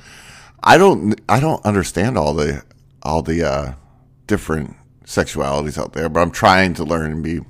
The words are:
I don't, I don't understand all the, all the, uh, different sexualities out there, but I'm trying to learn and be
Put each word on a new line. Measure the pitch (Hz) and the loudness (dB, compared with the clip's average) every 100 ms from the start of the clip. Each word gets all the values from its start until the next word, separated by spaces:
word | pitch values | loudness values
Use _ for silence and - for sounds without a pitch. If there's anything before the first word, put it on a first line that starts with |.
| - - - - - - | -20 -20 -20 -20 -20 -2
I | - 147 | 6 8
don't, | 196 127 98 107 - | 6 4 0 -2 0
I | 113 | 0
don't | 156 135 104 | 0 -2 0
understand | 101 87 - 107 117 | 0 -2 -2 -2 0
all | 76 78 | -2 0
the, | 76 71 - _ _ _ | -2 -4 -10 _ _ _
all | - 78 | -4 -4
the, | 69 82 | -2 -2
uh, | 78 67 65 64 _ _ _ _ - | -2 -2 -6 -12 _ _ _ _ -4
different | 101 - 78 71 - _ _ | -4 -2 -6 -6 -14 _ _
sexualities | - - 82 78 69 71 76 76 | -8 -4 -4 -4 -4 -4 -4 -6
out | 58 | -8
there, | - 82 | -6 -4
but | 78 | 0
I'm | 85 | -2
trying | - 104 92 95 82 | 2 4 4 4 0
to | 78 | -4
learn | 82 78 | -2 -4
and | 80 | -6
be | 78 82 | -6 -6